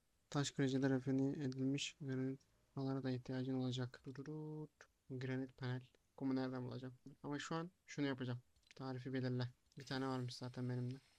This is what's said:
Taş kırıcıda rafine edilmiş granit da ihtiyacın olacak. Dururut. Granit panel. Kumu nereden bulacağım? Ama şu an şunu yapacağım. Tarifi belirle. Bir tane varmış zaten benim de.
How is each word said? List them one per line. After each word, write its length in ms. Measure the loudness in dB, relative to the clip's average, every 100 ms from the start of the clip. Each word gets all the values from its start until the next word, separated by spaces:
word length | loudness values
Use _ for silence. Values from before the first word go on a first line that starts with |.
| _ _ _
Taş 200 | 0 2
kırıcıda 400 | 4 4 6 6
rafine 540 | 6 4 4 4 2
edilmiş 520 | -2 2 2 2 -2 -4
granit 400 | -4 0 0 -2 _ _ _ -2
da 340 | 0 0 0
ihtiyacın 440 | -2 -2 -2 0
olacak. 460 | 2 2 0 -2 -6 -10
Dururut. 560 | -8 -6 -6 -6 -6 -8 -12 -20 _ -8
Granit 460 | -4 0 0 -2 -4
panel. 260 | -2 -2 -6 _ _ -2
Kumu 200 | 2 2
nereden 260 | 2 -2
bulacağım? 320 | -4 -6 -8 -10 -16 -8
Ama 160 | -4 -4
şu 160 | -2
an 160 | -2 -2 -8 -8
şunu 200 | 0 2
yapacağım. 340 | 2 -2 -4 -6 _ -20
Tarifi 380 | -8 -4 -4 -2
belirle. 380 | 0 2 2 0 -6 _ -14
Bir 60 |
tane 220 | -4 0 2
varmış 280 | 0 -2
zaten 340 | -4 -6 -2 0
benim 220 | 0 -2
de. 60 | -4 -10